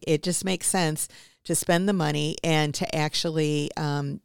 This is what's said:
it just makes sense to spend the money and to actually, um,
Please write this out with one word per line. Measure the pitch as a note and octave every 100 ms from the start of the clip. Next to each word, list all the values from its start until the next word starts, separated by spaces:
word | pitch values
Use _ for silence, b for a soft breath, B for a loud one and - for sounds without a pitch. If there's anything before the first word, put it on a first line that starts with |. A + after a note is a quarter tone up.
| -
it | D3+
just | F3+ E3+
makes | F#3 F#3 -
sense | F#3+ D#3+ D#3+ - B B B
to | - E3
spend | - E3+ G3
the |
money | F#3+ D3+ D3 D3+ -
and | E3 D#3 D3+
to | - - D#3
actually, | D3+ - E3+ D#3+ D3+ D3 D3 -
um, | D3+ C#3+ C#3+ C#3+